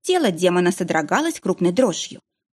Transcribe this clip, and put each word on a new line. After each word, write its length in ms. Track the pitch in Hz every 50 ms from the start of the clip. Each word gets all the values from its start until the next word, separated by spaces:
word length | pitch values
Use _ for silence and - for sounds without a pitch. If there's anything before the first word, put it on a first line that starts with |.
Тело 300 | - - 370 359 302 -
демона 420 | 170 160 175 180 175 180 180 175
содрогалось 640 | 180 - 185 170 - 160 151 - 175 247 311 339 320 -
крупной 320 | - 190 175 - 180 175
дрожью, 500 | 175 254 247 214 160 - - - - - _ _ _ _ _ _